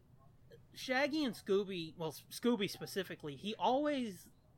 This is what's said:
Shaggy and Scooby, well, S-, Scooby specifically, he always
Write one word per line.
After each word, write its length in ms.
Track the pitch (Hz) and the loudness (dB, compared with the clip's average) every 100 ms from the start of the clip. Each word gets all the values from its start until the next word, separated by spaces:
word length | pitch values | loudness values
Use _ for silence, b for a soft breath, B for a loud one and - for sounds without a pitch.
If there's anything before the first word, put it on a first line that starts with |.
| - - - - - - - | -18 -20 -20 -20 -20 -20 -18
Shaggy 520 | - - 254 285 311 269 | -8 0 2 2 2 0
and 100 | 170 | 0
Scooby, 580 | - 196 190 185 160 - | 2 2 2 -4 -6 -4
well, 120 | 160 | -6
S-, 140 | - - | -6 -10
Scooby 380 | - 240 233 196 | 0 2 4 2
specifically, 680 | - 151 196 180 160 151 135 | -4 -6 -4 -4 -6 -8 -6
he 180 | 202 214 | -6 0
always 680 | 185 262 294 277 233 180 - - - | 4 4 4 0 -2 -6 -14 -20 -20